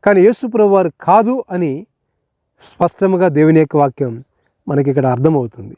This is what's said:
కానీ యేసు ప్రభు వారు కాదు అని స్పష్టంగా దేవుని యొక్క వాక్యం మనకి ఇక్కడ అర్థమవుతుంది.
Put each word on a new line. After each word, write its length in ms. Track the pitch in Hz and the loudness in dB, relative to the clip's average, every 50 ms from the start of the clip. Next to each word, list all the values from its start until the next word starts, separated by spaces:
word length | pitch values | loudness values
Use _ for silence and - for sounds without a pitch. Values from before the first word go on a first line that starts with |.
| - | 2
కానీ 160 | 202 208 190 | 2 2 4
యేసు 260 | 180 214 240 - - 240 | 4 2 2 0 -8 -6
ప్రభు 200 | 220 220 214 202 | -2 0 2 2
వారు 240 | 196 196 185 165 - _ | 2 2 0 -2 -6 _
కాదు 420 | - - 180 214 - 220 254 269 - _ | 0 2 2 2 2 0 -4 -6 -8 _
అని 360 | 180 180 175 151 131 147 208 _ _ _ _ _ _ _ _ _ _ _ _ _ _ _ _ | -6 -4 -4 -4 -6 -8 -12 _ _ _ _ _ _ _ _ _ _ _ _ _ _ _ _
స్పష్టంగా 640 | - _ _ 175 170 _ _ 196 190 190 180 185 180 | -20 _ _ -4 -4 _ _ -2 -2 0 0 0 0
దేవుని 320 | 143 147 156 156 165 160 | 2 2 2 4 4 2
యొక్క 180 | 156 143 - 151 | 2 0 0 0
వాక్యం 460 | 143 135 123 - 143 123 113 117 131 _ _ _ _ _ _ _ _ - | 0 0 -2 -6 -8 -8 -8 -12 -18 _ _ _ _ _ _ _ _ -6
మనకి 220 | 147 139 139 139 | -4 -2 -2 0
ఇక్కడ 160 | 135 143 131 | -2 -2 0
అర్థమవుతుంది. 720 | 131 123 120 131 156 160 143 123 110 _ - 98 - - | -2 -2 0 0 0 0 0 -4 -6 _ -16 -20 -20 -20